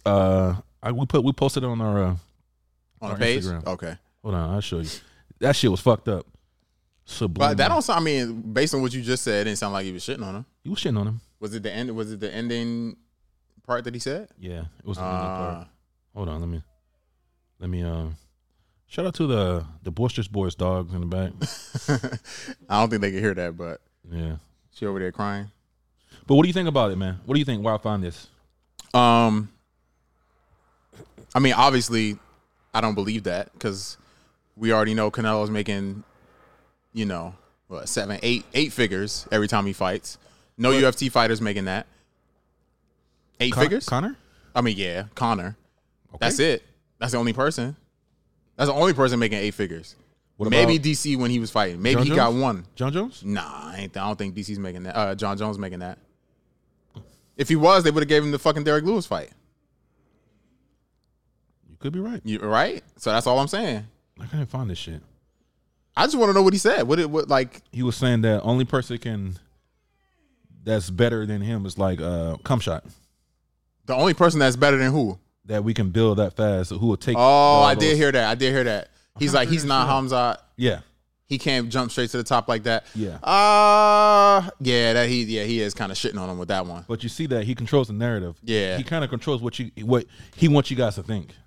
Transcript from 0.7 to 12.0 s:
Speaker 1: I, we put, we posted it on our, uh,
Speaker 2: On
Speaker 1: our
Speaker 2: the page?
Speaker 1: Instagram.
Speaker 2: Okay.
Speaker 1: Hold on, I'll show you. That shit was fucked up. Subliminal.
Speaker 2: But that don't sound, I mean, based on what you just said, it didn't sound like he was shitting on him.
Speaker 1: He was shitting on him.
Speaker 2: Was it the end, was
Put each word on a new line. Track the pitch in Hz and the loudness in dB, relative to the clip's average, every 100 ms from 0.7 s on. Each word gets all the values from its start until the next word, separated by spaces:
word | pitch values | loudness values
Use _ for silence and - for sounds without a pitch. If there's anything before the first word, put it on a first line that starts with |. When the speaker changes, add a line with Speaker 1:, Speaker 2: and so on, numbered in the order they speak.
| _ | _
Speaker 1:
I, | - | -6
we | 123 135 | -4 0
put, | 156 | 0
we | 127 | 0
posted | 135 135 - | 0 -2 -2
it | 127 | -4
on | 113 | -4
our, | 110 101 | -2 0
uh, | 92 87 - _ _ _ _ _ _ _ | 0 -2 -6 _ _ _ _ _ _ _
Speaker 2:
On | 104 | -10
Speaker 1:
our | |
Speaker 2:
the | 101 | -2
page? | 117 120 | 0 0
Speaker 1:
Instagram. | 92 87 78 | -2 -6 -6
Speaker 2:
Okay. | 92 85 90 _ _ | -8 -8 -12 _ _
Speaker 1:
Hold | 110 | -6
on, | 92 82 | -4 -2
I'll | 98 | -4
show | 101 85 | -4 -6
you. | 80 - - _ _ _ | -6 -10 -18 _ _ _
That | 127 | 0
shit | 139 120 | 2 2
was | 92 | 2
fucked | - 110 - | 2 2 0
up. | 95 - - _ _ _ _ _ _ | -6 -8 -20 _ _ _ _ _ _
Subliminal. | - - 104 85 139 | -18 -6 -4 0 0
Speaker 2:
But | 147 | 2
that | 139 | 2
don't | 330 | 2
sound, | - 170 | 0 0
I | |
mean, | 160 143 120 113 110 | 0 0 -2 -6 -4
based | 113 151 | 0 0
on | 139 | 0
what | 127 | -2
you | 127 | -4
just | 117 127 | -4 -4
said, | - 104 | 0 0
it | |
didn't | 107 101 | -2 -2
sound | 104 | -4
like | 98 | -4
he | 95 | -6
was | 90 | -8
shitting | - 120 101 | -10 -8 -8
on | |
him. | 98 123 _ | -10 -14 _
Speaker 1:
He | 143 | -10
was | 202 | -6
shitting | 175 110 | -2 -2
on | 101 | -2
him. | 113 - _ | -6 -10 _
Speaker 2:
Was | 107 | -12
it | 110 | -8
the | 104 | -8
end, | 104 123 | -8 -8
was | 113 | -8